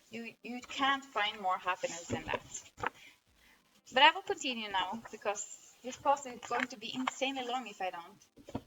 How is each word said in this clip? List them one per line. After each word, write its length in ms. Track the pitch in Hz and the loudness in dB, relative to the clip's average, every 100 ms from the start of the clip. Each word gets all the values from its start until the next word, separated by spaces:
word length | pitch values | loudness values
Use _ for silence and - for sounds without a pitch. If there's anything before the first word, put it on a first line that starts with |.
| _ | _
You, 220 | 226 233 - | -10 -10 -12
you 180 | 220 247 - | -10 -10 -8
can't 340 | - 277 277 | 0 2 2
find 340 | 269 220 202 220 | 0 0 0 0
more 160 | 190 185 | 2 2
happiness 500 | 185 185 175 175 170 | 2 0 0 -4 -4
than 160 | 160 | -4
that. 160 | - - - - - - - - - - _ _ - - _ _ - | -2 -4 -4 -14 -16 -4 -4 -4 -20 -20 _ _ -20 -20 _ _ -2
But 100 | 254 | 8
I 80 | 294 | 8
will 100 | 330 | 8
continue 460 | 392 392 294 240 214 | -2 -2 -2 -2 -2
now, 300 | 190 185 220 233 | 0 0 -2 -8
because 340 | 214 214 202 - - - - | -4 -2 -2 -4 -10 -20 -12
this 140 | 240 254 | -10 -2
post 300 | 294 285 254 | 2 2 2
is 120 | 240 - | -10 -4
going 180 | 240 247 | 0 0
to 100 | 247 | -2
be 140 | 226 | -8
insanely 500 | 254 254 - 269 269 240 | -2 -2 0 0 0 -2
long 200 | 247 220 | -2 -2
if 140 | 202 | -4
I 100 | 185 | -4
don't 720 | 175 175 208 - - - - | -4 -12 -18 -20 -20 -10 -10